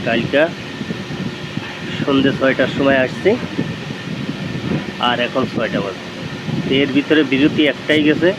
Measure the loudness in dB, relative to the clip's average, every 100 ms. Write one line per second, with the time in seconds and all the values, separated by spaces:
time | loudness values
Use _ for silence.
0 | 0 0 2 4 2 0 -10 -8 -8 -6
1 | -6 -6 -6 -6 -8 -8 -8 -8 -8 -4
2 | 2 4 4 4 2 4 0 2 4 4
3 | 2 2 2 2 -2 -4 -4 -6 -8 -8
4 | -6 -6 -6 -6 -6 -4 -2 -4 -4 -2
5 | 0 0 0 0 -2 -2 -2 -2 -4 -8
6 | -10 -10 -10 -8 -4 -4 0 2 4 2
7 | 4 4 4 4 4 4 2 0 0 4
8 | 4 4 2